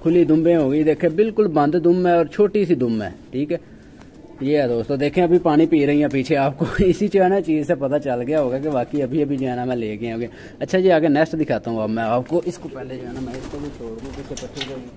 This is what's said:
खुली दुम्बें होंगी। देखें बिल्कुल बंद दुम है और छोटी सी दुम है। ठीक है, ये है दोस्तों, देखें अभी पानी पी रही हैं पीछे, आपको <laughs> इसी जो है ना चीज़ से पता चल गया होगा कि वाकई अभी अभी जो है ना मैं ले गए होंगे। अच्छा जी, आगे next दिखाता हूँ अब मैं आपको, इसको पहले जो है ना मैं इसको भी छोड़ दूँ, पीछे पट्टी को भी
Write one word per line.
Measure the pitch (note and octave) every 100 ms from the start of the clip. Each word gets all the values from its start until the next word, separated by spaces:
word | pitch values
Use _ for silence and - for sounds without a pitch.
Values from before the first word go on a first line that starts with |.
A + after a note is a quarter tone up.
खुली | E3 F3 D#3+
दुम्बें | D#3 E3 E3+
होंगी। | C#3 D3
देखें | D#3 D3+ F3 D#3+
बिल्कुल | A3 G#3+ G#3
बंद | D3+ F3+ F3
दुम | E3 F3+ F3+
है | E3+
और | D#3+
छोटी | - G#3 G#3+ F3+
सी | D#3+
दुम | B2 A2+
है। | G2 F2+ -
ठीक | B2+ D3
है, | E3 - - - - - - - -
ये | C3+ D3+
है | C3
दोस्तों, | A#2 A2+ C#3
देखें | C#3+ D#3+
अभी | F3 F3
पानी | E3+ D3+ D#3+
पी | E3 C#3
रही | D3
हैं | D3
पीछे, | C#3 B2+ D3
आपको | C#3 C3+ E3 -
<laughs> | F#3+
इसी | F3 G#3
जो | G3
है | F#3
ना | G3
चीज़ | D#3+ D#3 C#3+
से | D#3+
पता | C3+ D3
चल | C#3+ B2
गया | B2 D#3
होगा | C3+ B2+
कि | D3+
वाकई | C#3 A#2+ D3
अभी | C3 D3+
अभी | C#3+ C#3
जो | C3
है | B2
ना | B2
मैं | B2+
ले | A2 G#2
गए | A#2
होंगे। | A2+ A#2 - - -
अच्छा | - F#3+
जी, | F#3
आगे | E3 D#3
next | C#3+ D#3+ D#3+
दिखाता | D3+ A2+ A#2
हूँ | A2+
अब | G#2+
मैं | A2 A2+
आपको, | A#2+ B2 E3+
इसको | F3 - D#3
पहले | C3 B2 B2+
जो |
है | B2
ना | B2+
मैं | B2+ B2+
इसको | C3+ D3
भी | C#3+
छोड़ | C#3 A#2
दूँ, | A2+ C3
पीछे | C3+ C#3 C#3
पट्टी | B2+ D3 B2+
को | C3
भी | B2